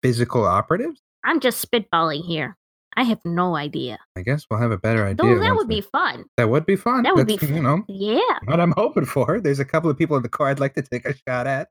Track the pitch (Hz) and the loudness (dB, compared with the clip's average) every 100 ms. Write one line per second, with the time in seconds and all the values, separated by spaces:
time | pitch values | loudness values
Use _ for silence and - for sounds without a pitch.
0 | 127 117 120 123 101 95 - 180 294 302 | 2 0 0 2 2 2 2 -2 -2 -8
1 | _ _ - 320 254 233 - 240 202 170 | _ _ -2 0 0 -2 -2 -2 0 0
2 | 165 151 170 165 143 - _ _ _ - | 0 -2 -4 -4 -6 -10 _ _ _ -2
3 | 247 220 175 170 180 160 147 143 127 110 | 0 0 -2 0 0 0 -4 -6 -8 -10
4 | - - 92 147 - 110 117 104 107 113 | -14 -8 -2 -4 -2 -2 0 0 0 0
5 | 101 98 - 349 427 480 254 214 202 277 | 0 0 2 2 2 2 0 -2 -2 -2
6 | 349 123 - - 117 135 160 196 - 254 | -2 -4 -8 -2 2 2 2 0 0 0
7 | 247 370 208 208 151 156 131 160 220 196 | 2 2 2 0 0 0 2 0 -2 -6
8 | 202 240 480 - - 165 170 160 214 - | -2 0 0 -2 0 2 2 2 2 0
9 | 143 - 120 190 175 139 139 160 165 139 | 0 0 0 0 0 0 0 0 0 0
10 | 160 147 117 - 139 139 139 - 139 123 | 0 0 -2 -2 -2 0 -2 -2 -6 -6
11 | - 135 - 123 123 135 170 | -6 -8 -4 -4 -2 -4 -6